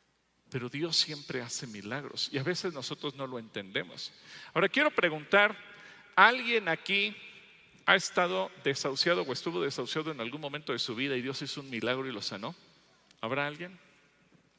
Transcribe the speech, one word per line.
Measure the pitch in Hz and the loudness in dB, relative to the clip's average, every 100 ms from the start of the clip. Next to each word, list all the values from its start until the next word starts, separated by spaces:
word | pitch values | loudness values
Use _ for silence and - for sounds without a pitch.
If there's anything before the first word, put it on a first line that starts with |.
| _ _ _ _ _ | _ _ _ _ _
Pero | 131 120 | -6 -6
Dios | 143 165 160 | -4 0 0
siempre | - 151 139 131 | 0 -4 -8 -6
hace | 120 - 127 | -6 -8 -10
milagros | 107 101 131 139 - - | -10 -8 -8 -8 -6 -4
y | 139 | -2
a | |
veces | 135 180 190 | -2 -2 -4
nosotros | 151 123 151 151 135 | -6 -8 -6 -6 -6
no | 135 | -8
lo | 127 | -8
entendemos. | 113 107 95 110 156 - - - - - - | -8 -10 -6 -6 -6 -10 -14 -14 -20 -18 -4
Ahora | - 190 | 2 2
quiero | - 302 | 4 4
preguntar, | - 175 151 151 202 208 208 - - - - - | 4 2 0 4 6 6 2 -12 -20 -20 -20 0
¿alguien | - 208 254 233 233 185 | 8 8 8 2 0 2
aquí | 160 - 196 208 202 - - - - - - | 0 0 0 0 -4 -16 -20 -20 -20 -20 -4
ha | - 185 | 4 4
estado | - - 180 185 190 - | 4 2 2 2 -2 -2
desahuciado | - 139 147 139 170 180 | -2 0 -2 2 4 4
o | 151 | 2
estuvo | 123 - 175 | -2 -4 -2
desahuciado | 151 - 123 160 156 | -2 -2 -4 -4 -4
en | 147 | -4
algún | 113 147 | -6 -6
momento | 147 147 151 | -8 -8 -4
de | 120 | -4
su | - | -2
vida | 117 139 131 | -2 -2 -2
y | |
Dios | 123 135 | -2 -4
hizo | 139 - | -6 -8
un | 135 | -8
milagro | 117 117 127 135 | -4 0 0 -2
y | |
lo | 110 | -6
sanó? | 101 101 117 170 - _ _ _ _ - | -6 -6 -8 -10 -18 _ _ _ _ -10
¿Habrá | 113 131 143 | -4 -2 -2
alguien? | 151 175 185 - _ _ _ _ _ _ | -6 -12 -16 -20 _ _ _ _ _ _